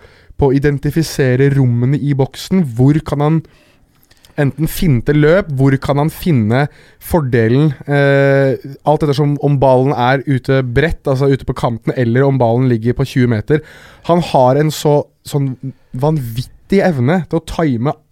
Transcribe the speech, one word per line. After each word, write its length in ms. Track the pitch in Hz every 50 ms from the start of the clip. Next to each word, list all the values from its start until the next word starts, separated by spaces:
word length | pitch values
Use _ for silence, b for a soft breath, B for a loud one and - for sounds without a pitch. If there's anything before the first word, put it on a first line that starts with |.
| b b b b b b b b
på 100 | 143 135
å 60 | 131
identifisere 960 | 143 139 147 143 135 - 147 - 170 151 - - - 135 127 123 127 139 143
rommene 460 | 139 139 131 123 120 120 123 131 147 -
i 140 | 123 143 143
boksen. 460 | 131 135 - - - - - 185 190 170
Hvor 320 | 127 110 117 127 143 147 160 -
kan 160 | - 151 143
han 220 | 147 151 160 160 - b b b b b b b b b b b b b b b b b b -
enten 260 | 143 135 - - 160
finte 460 | 156 - - 196 160 127 113 - -
løp, 380 | 147 151 147 151 170 202 202 165
hvor 220 | 139 131 135 139 135
kan 220 | 135 - - 135 143
han 80 | 151 160
finne 540 | - - - 185 151 120 107 104 117 135 147 - b b b b b b
fordelen, 760 | - - - 170 143 123 120 117 113 110 120 139 156 156 135 -
eh, 760 | - 143 143 143 143 139 139 139 139 139 139 139 139 135 120 - - 135 139 - -
alt 160 | 143 151 151 165
ettersom 300 | 143 135 135 151 143 147 139
om 160 | - 147 143 127
ballen 320 | 139 135 131 127 131 139
er 300 | 151 117 120 123 135 139 -
ute 380 | 151 135 127 - - 135 131 131
bredt, 400 | 123 117 139 147 165 - - -
altså 240 | 147 131 127 143 139
ute 160 | 139 - -
på 80 | -
kanten, 400 | 127 - - 127 113 110 - 156 -
eller 300 | 131 123 117 117 131 139
om 140 | 139 135 131
ballen 300 | 123 113 117 123 131 127
ligger 260 | 120 110 110 120 120
på 80 | - 135
tjue 240 | - - 135 123 120
meter. 320 | 113 107 - - 151 147 B B B B B B B B B
Han 180 | - 170 175
har 340 | 165 - - 139 127 127 135
en 140 | 143 156 156
så, 300 | - - - 151 147 147 - _ _ _ - -
sånn 300 | - 143 139 135 127 - - 135 - _ _ _
vanvittig 880 | - 131 139 156 160 147 123 113 113 123 - - - - _ - 196 196
evne 440 | - 185 156 131 120 131 180 190 147 -
til 120 | 160 165
å 40 | -
time 480 | - - - 165 147 123 107 120 151 - _ _ _